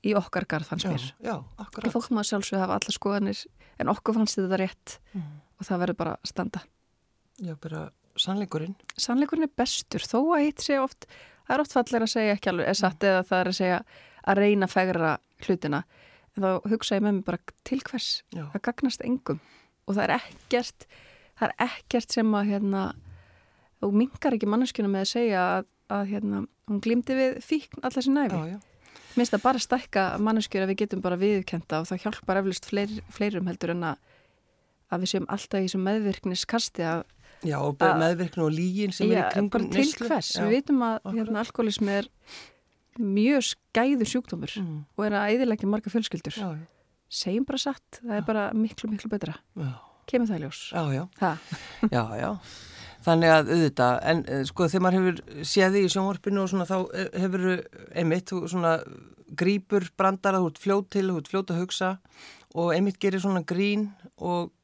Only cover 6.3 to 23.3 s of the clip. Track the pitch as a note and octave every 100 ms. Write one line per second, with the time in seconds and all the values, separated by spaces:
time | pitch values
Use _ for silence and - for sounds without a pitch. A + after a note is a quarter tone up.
6.3 | - F3 F3+ - _ _ _ _ _ _
7.3 | - F3+ D3+ E3 D#3 D#3 _ _ - -
8.3 | G3 G3 D#3 E3 G3 - - - B3 C#4+
9.3 | D#4+ D4+ - B3+ - - - - A#3 D#4
10.3 | E4 D4 - - C#4 C4+ - - - -
11.3 | _ - C4 D4 C4 A#3+ A#3+ A3 A#3 G#3+
12.3 | G3+ G3 F3+ - G3 - - G3+ F#3 F#3
13.3 | F#3 F3+ F#3 F#3 F3+ - - - - -
14.3 | G3 G#3 G3+ F#3 G3 F#3 F3 D#3+ C#3+ _
15.3 | _ - F3+ D3 D3 - _ - - _
16.3 | - F#3+ F#3 G#3 A3 - G3 G#3 G3 F#3
17.3 | F3+ - _ - C4+ - A#3+ - - _
18.3 | F3 D3 G3+ - - C4+ - - B3+ -
19.3 | D3+ _ - _ _ - G3 - B3 -
20.3 | - - B3 B3 - - - - - _
21.3 | - - - A#3+ - - A#3+ - - A3
22.3 | G#3 G3+ G3+ G3+ G3 F#3+ - - - -